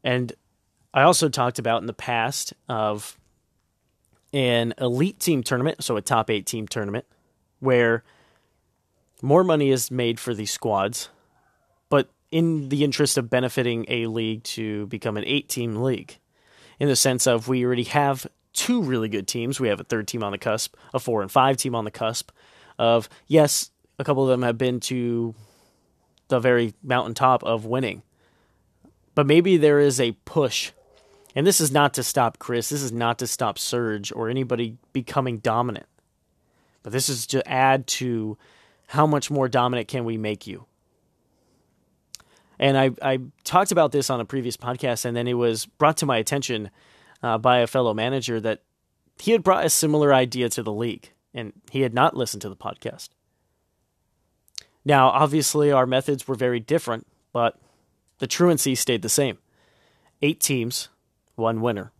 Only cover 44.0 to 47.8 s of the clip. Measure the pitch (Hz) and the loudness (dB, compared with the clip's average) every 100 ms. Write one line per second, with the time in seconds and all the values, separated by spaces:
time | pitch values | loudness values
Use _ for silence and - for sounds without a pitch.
44 | - 127 110 135 120 - 123 127 131 120 | -2 -4 -4 -6 -6 -8 -8 -6 -4 -4
45 | 123 120 123 120 120 110 - _ 147 160 | -4 -4 -2 0 0 -2 -8 _ 2 2
46 | 147 117 110 139 135 113 101 _ _ _ | 0 0 0 -4 -4 -6 -8 _ _ _
47 | _ _ 120 113 123 123 117 135 | _ _ -2 2 4 4 4 2